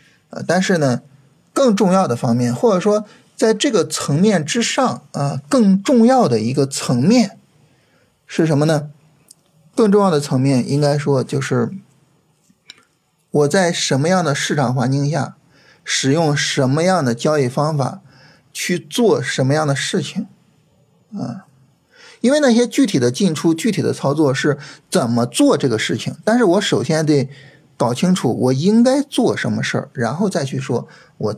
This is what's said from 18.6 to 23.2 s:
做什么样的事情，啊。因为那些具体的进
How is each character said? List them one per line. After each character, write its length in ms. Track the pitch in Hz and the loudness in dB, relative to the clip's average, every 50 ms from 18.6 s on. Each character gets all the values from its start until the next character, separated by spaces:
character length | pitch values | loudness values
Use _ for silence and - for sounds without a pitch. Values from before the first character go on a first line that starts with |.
| - - 180 175 | -6 -6 -6 -6
做 420 | - - - - 240 202 151 123 | -8 -8 -4 0 2 2 2 2
什 240 | 131 - - - 135 | 0 -4 -4 -2 0
么 80 | 131 143 | 0 0
样 140 | 156 156 143 | 0 0 -2
的 80 | 139 | -2
事 260 | 135 - - - 185 | -4 -4 -4 -4 -4
情， 260 | 135 - - 185 - - - _ _ _ _ _ _ _ _ _ _ _ _ _ _ _ 220 | -6 -6 -8 -10 -10 -10 -12 _ _ _ _ _ _ _ _ _ _ _ _ _ _ _ -12
啊。 320 | 196 131 - - 190 - _ _ _ _ _ _ _ _ _ _ - - - - _ | -12 -10 -10 -10 -12 -16 _ _ _ _ _ _ _ _ _ _ -20 -20 -20 -10 _
因 100 | - 233 | 0 2
为 80 | 285 302 | 2 4
那 120 | 294 254 | 4 4
些 140 | 226 240 240 | 4 4 2
具 220 | 240 - - 277 - | 0 2 0 0 2
体 100 | - 139 | 2 2
的 140 | - 123 | 0 0
进 220 | 123 - | 0 0